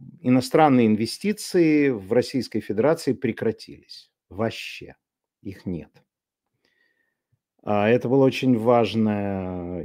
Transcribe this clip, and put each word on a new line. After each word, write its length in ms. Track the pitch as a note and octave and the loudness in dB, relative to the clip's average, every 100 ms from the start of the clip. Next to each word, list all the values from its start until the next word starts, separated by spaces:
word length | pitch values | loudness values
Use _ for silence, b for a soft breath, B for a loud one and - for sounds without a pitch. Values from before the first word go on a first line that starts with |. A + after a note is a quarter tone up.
| - - | -20 -6
иностранные 640 | B2+ B2+ B2+ D#3 D3+ B2+ A2+ | 0 2 2 4 4 6 4
инвестиции 1000 | G#2+ A#2 - G3 G#3 - F#3 D#3+ D3+ C#3+ | 2 -2 -4 -6 -6 -2 0 2 2 0
в 240 | A#2 F#2+ | -2 -2
Российской 480 | A#2 A#2+ C3+ G#2+ A2 | 0 0 -2 -6 -6
Федерации 500 | - G2+ C3 D#3+ - | -6 -2 0 0 -2
прекратились. 1000 | A#2 A#2+ G#2+ A2+ G#2+ - - - - - _ _ | -4 -4 -4 -4 -6 -10 -20 -20 -20 -20 _ _
Вообще 640 | F2+ A2+ - - - E2+ - _ _ _ _ | -6 -6 -6 -14 -14 -18 -20 _ _ _ _
их 240 | G2 F#2+ - | -16 -14 -10
нет. 260 | F2 - _ _ _ _ _ _ _ _ _ _ _ _ _ _ _ _ _ | -10 -10 _ _ _ _ _ _ _ _ _ _ _ _ _ _ _ _ _
А 280 | - G#2 G#2 | -4 0 2
это 180 | A#2+ A#2+ | 2 2
была 180 | C3+ C3+ | 2 2
очень 320 | B2 C3 A#2+ | 2 0 2
важная 1300 | A2+ A#2+ A2 A2 A2 G#2 G2+ G2 F#2 F2+ F2 F2+ | 4 2 2 0 0 -2 -4 -6 -6 -8 -8 -8